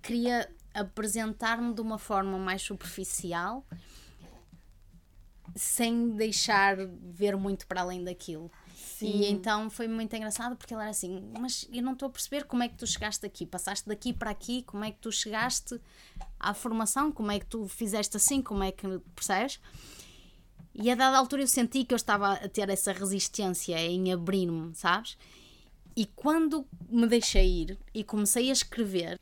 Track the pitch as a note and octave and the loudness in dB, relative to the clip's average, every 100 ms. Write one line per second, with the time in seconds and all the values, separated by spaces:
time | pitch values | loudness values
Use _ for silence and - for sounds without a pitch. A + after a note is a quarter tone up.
0 | - A#3 A#3+ A#3+ - - - G#3+ G3 - | -2 0 2 2 -2 -10 -10 -6 -6 -4
1 | G#3+ A3 A3 G#3+ A3+ A#3 A#3+ A3+ A3 G#3+ | -2 -2 -4 -2 -2 0 0 -2 -4 -4
2 | - G3+ G3 F#3+ F#3+ F#3+ - G3 F3 - | 0 0 2 -2 -2 -2 -4 -8 -8 -8
3 | F#3 - F3+ E3+ F3+ B3 - F3 - - | -6 -4 -2 -2 -2 -6 -12 -18 -16 -20
4 | - - - - - - - - - - | -20 -20 -20 -20 -20 -20 -20 -20 -20 -20
5 | - - - - - E3+ - - A#3 A#3 | -20 -20 -20 -20 -16 -6 -2 2 2 4
6 | A#3 G#3+ A3 - - G#3 G3 F#3+ F#3+ F3 | 2 2 0 2 4 6 6 4 -4 -10
7 | F3+ F3 G3+ G3 G3 F#3 - F#3 F3+ F3+ | -14 0 2 2 0 -2 -2 -2 -2 -4
8 | F3 F3 - D#3 E3 - - - - - | -6 -8 -10 -10 -12 -18 -20 -18 -14 -6
9 | G#3 G3+ G3+ G3 G#3 G#3+ A3 - A3+ A3+ | 0 4 4 2 2 0 -2 -4 -4 -2
10 | A3 A3+ G#3+ G#3 A#3+ B3 - A3 G#3+ G#3 | -4 -4 -4 -4 -4 -6 -8 -8 -4 -4
11 | F3+ F#3 G#3 A3+ B3 - - A#3+ B3 B3+ | -4 -8 -8 -6 -4 -4 -6 -4 -4 -4
12 | C4+ - - C#4+ C#4+ B3 A#3+ - A#3 - | -6 -6 -6 -6 -2 -2 -2 -4 -6 -4
13 | G#3+ G#3 G#3 - E3+ F3+ F#3+ G3+ - G#3 | -4 -4 -8 -8 -8 -6 -4 -6 -6 -4
14 | B3 B3 A3+ F#3+ - B3 B3 G3+ G#3+ G#3+ | -2 -2 -4 -4 -4 -6 -4 -6 -6 -6
15 | A3+ G#3+ G#3+ G#3+ A#3+ A#3+ - A#3+ - - | -4 -4 -2 0 0 -2 -4 -12 -12 -20
16 | - - - - - G3+ A#3+ A3 A3 C4+ | -16 -14 -12 -4 -4 -2 -2 0 0 2
17 | D4+ D4 G#3 G3+ - A3+ G3 - A3 G#3+ | 2 0 -2 -2 -2 -6 -6 -4 -2 0
18 | G#3 G#3 - C#4 B3+ G3+ F#3+ F#3+ G3 F#3 | -2 2 4 4 0 0 0 -2 -6 -6
19 | - - - F#3+ C4 - - - - - | -8 -8 0 2 0 -4 -14 -18 -18 -20
20 | - - - - - - - - A3 A#3+ | -20 -20 -20 -20 -20 -20 -16 -2 0 6
21 | C4 C4+ B3+ C#4 C4+ - A#3+ C4+ B3 A#3+ | 6 6 4 2 2 4 4 2 2 0
22 | - G#3 G3+ G3 G3+ - G3 F#3+ - F#3 | 4 4 4 2 0 -2 0 0 0 -2
23 | G3 G3 - - F#3+ F3 - E3 E3 F3+ | -2 0 -2 0 -2 -2 -2 0 0 2
24 | F#3 F3+ E3+ F#3+ F3+ E3 E3 D#3+ F3 F#3 | 2 0 2 2 2 0 -4 -2 2 2
25 | A#3 - - - - - - - - - | 0 -14 -20 -20 -20 -20 -20 -20 -8 -4
26 | G#3+ - D4 D#4+ D#4+ D4+ C4+ - - A#3 | -4 0 2 4 4 2 -4 -14 0 4
27 | A#3 A#3 - - F3+ F3 D#3+ G3 - A3 | 6 6 6 8 8 6 -2 -6 -8 -8
28 | G#3+ G#3 G3+ B3 B3+ C4 - - G#3 F#3 | -2 0 2 4 4 2 0 -2 -2 -2
29 | E3 F3 | -2 -8